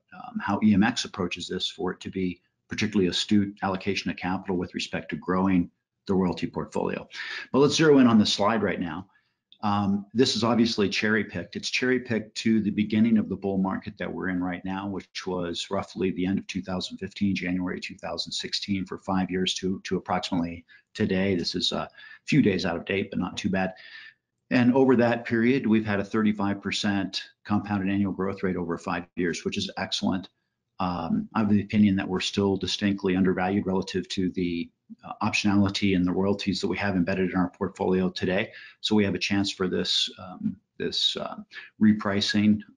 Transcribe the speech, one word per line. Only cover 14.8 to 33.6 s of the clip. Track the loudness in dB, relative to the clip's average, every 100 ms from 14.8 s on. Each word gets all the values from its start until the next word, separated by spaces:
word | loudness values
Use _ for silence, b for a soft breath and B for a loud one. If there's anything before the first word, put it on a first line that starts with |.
| -6
which | -8 -10 -10 -6
was | -4 -4 -6 -4
roughly | -6 -6 -4 -2
the | 0 0
end | -2
of | -4
two | -8
thousand | -6 -6 -6 -10
fifteen, | -12 -2 0 0
January | -2 -2 -4 -6
two | -10 -12
thousand | -8 -8 -6
sixteen, | -8 -6 -6 -4 -4
for | -4 -8
five | -2 -2 0
years | 0 -2
to, | -2 -4 -4
to | -4 -6
approximately | -2 -4 -2 -4 -4 -8 b b _ -4
today. | 0 2 2 0
This | -2
is | -2 -2
a | -4 -6 B B B
few | 0 4
days | 4 2 0
out | -4
of | -2
date, | -2 -2
but | -4
not | -4 -4
too | -2
bad. | 0 -2 B B B B B _ _ _
And | 4 4
over | 6 6 6
that | 4 2 0
period, | 2 4 2 4
we've | 2 2
had | -2
a |
thirty-five | 0 2 2 2 -2 -2
percent | -4 -2 0 0 -2 -6 -10 _
compounded | -4 -2 -2 -2 0
annual | 0 0
growth | -2 -4 -2
rate | -4 -2
over | -4 -4
five | -4 -6 -6 -4
years, | -2 -2 -4
which | -4
is | -6 -6
excellent. | -6 -2 -2 -2 -6 _ _ _ _ -4
Um, | -2 -2 -2 -2 -2
I'm | 0 2
of |
the | 2
opinion | 2 4 4 4
that | 0
we're | -2
still | -2 0 0 0
distinctly | -2 -2 0 0 0 2
undervalued | 2 2 0 0